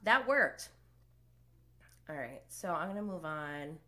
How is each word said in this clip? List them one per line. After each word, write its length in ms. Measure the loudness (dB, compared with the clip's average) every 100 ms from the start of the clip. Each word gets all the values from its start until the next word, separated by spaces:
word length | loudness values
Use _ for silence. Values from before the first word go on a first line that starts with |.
that 220 | 6 4 6
worked. 440 | 4 4 0 -16 -16 _ _ _ _ _ _ _ _ _ _ -20 -20 -12
All 80 | -8
right, 240 | -8 -8 -16
so 220 | -8 -2
I'm 180 | 0 0
gonna 140 | -2
move 220 | -4 -4 -4
on. 520 | -4 -4 -6 -8 -10